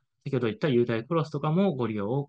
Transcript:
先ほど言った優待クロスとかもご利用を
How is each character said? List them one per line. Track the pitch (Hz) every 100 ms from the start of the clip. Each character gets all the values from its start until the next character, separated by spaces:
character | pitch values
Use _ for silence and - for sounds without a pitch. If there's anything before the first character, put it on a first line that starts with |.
| _ _
先 | 143
ほ | 135
ど | 117
言 |
っ | 104
た | 160
優 | 120 120
待 | 113
ク | 110
ロ | 165
ス | -
と | 143
か | 151
も | 170 196
ご | 135 113
利 | 107
用 | 101
を | 139